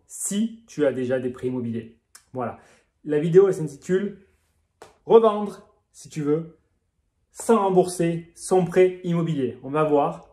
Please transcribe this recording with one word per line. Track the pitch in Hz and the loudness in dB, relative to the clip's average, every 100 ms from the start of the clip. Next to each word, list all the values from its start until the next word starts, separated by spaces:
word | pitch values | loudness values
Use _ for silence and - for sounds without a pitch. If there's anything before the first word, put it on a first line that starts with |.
| _ | _
si | - - 202 226 - _ | -12 -6 -2 -4 -6 _
tu | - 139 | -2 0
as | |
déjà | 123 123 131 | 0 -2 -2
des | 123 | -4
prêts | 127 127 | -6 -6
immobiliers. | 127 117 113 113 - _ - _ | -4 -4 -6 -10 -18 _ -20 _
Voilà. | 127 117 - - _ _ _ | -8 -8 -10 -18 _ _ _
La | 151 147 | -4 -2
vidéo, | 165 180 196 | 6 6 6
elle | |
s'intitule « | - 151 - - 190 208 - _ _ _ _ _ _ - _ | 2 -6 -10 -4 -2 -2 -8 _ _ _ _ _ _ -20 _
Revendre, | - 226 220 208 208 - - _ _ | 4 6 6 2 -6 -10 -20 _ _
si | - - | -20 -14
tu | 156 | -6
veux, | 147 156 165 - _ _ _ _ _ _ _ | -2 -2 -4 -16 _ _ _ _ _ _ _
sans | - - 226 | -12 0 0
rembourser | 196 180 175 - 170 165 - | 2 2 0 -2 -4 -4 -8
son | - - 185 | -16 -2 0
prêt | 170 185 185 - | 2 2 2 2
immobilier ». | 175 170 160 143 120 - | -4 -2 -2 -4 -4 -8
On | 131 | -6
va | 151 | -2
voir | 151 143 160 170 - | 2 2 0 -4 -16